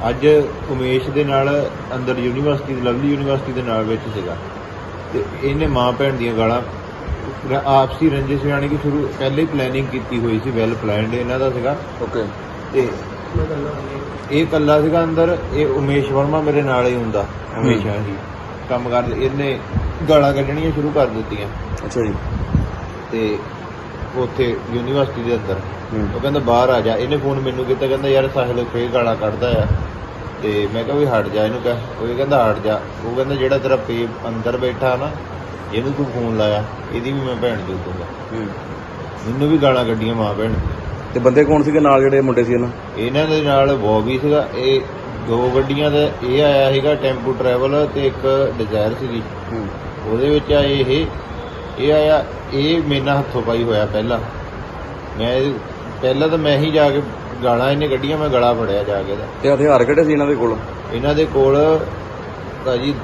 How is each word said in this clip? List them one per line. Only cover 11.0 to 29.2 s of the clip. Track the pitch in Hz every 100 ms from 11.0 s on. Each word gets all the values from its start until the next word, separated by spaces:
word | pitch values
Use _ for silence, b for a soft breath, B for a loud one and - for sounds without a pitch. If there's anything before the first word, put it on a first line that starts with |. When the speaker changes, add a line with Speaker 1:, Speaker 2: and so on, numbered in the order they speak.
| 110
Speaker 1:
ਇਹਨਾਂ | 120 123 127
ਦਾ | 135
ਸੀਗਾ। | 123 120 143 - -
Speaker 2:
ਓਕੇ। | 117 117 104 - - - -
Speaker 1:
ਤੇ | 139 123 - - - - 160
Speaker 3:
ਮੈਂ |
ਇਕੱਲਾ | 156 151 147
ਸੀ। | 147 139 139 - - - 143
Speaker 1:
ਇਹ |
ਇਕੱਲਾ | 165 160 147 151
ਸੀਗਾ | 151 170
ਅੰਦਰ, | 165 160 165 170 -
ਇਹ | 135 151
ਉਮੇਸ਼ | 135 139 143 139
ਵਰਮਾ | 135 143 156
ਮੇਰੇ | 151 147
ਨਾਲ | 139 127 123
ਹੀ |
ਹੁੰਦਾ, | 123 117 104
Speaker 2:
ਹੂੰ। | 98 - - -
Speaker 1:
ਹਮੇਸ਼ਾ | 131 113 104
ਹੀ | 104 101 98 - - - - -
ਕੰਮ | 123 123
ਕਰਦੇ। | 120 123 110
ਇਹਨੇ | 131 135 143 123 - - - - 151
ਗਾਲਾਂ | 151 143
ਕੱਢਣੀਆਂ | 139 135 147 160
ਸ਼ੁਰੂ | 147 147
ਕਰ | 147 127
ਦਿੱਤੀਆਂ। | 110 107 104 104 - - -
Speaker 2:
ਅੱਛਾ | - 123
ਜੀ। | 110 95 - - - - - - - - -
Speaker 1:
ਤੇ | 113 110 101 - - - - - - - 127
ਉੱਥੇ | 123 - 123 110 -
ਯੂਨੀਵਰਸਿਟੀ | 120 120 143 135 -
ਦੇ | 117
ਅੰਦਰ | 120 101 90 - - -
Speaker 2:
ਹੂੰ। | 110 101
Speaker 1:
ਉਹ | -
ਕਹਿੰਦਾ, | - 147
"ਬਾਹਰ | 120 120 127
ਆ | 123
ਜਾ।" | 110 113
ਇਹਨੇ | 127 147
ਫੋਨ | 135 135
ਮੈਨੂੰ | 131 127
ਕੀਤਾ, | 127 127 135
ਕਹਿੰਦਾ, | 135 139
"ਯਾਰ, | 135 135
ਸਾਹਿਲ | 139 123 120 120
ਫੇਰ | 120 120
ਗਾਲਾਂ | 123 117
ਕੱਢਦਾ | 110